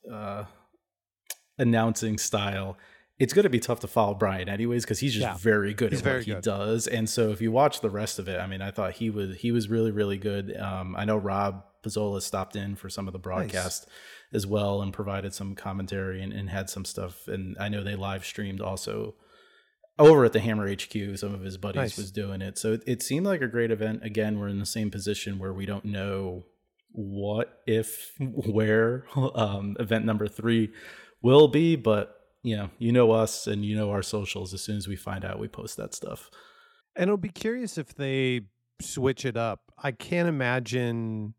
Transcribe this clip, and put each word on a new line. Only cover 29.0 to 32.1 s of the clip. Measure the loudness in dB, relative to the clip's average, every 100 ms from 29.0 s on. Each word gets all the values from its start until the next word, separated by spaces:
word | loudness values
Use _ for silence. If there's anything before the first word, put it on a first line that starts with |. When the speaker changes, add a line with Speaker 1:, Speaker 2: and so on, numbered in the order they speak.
| -2 0
Speaker 1:
um, | 0 0 0 0 -4 -4
event | 0 2 2
number | 0 -2
three | -2 2 4 2 -4 -20 -20 -20 _
will | 8 10 10
be, | 8 4 4
but | 4 2 0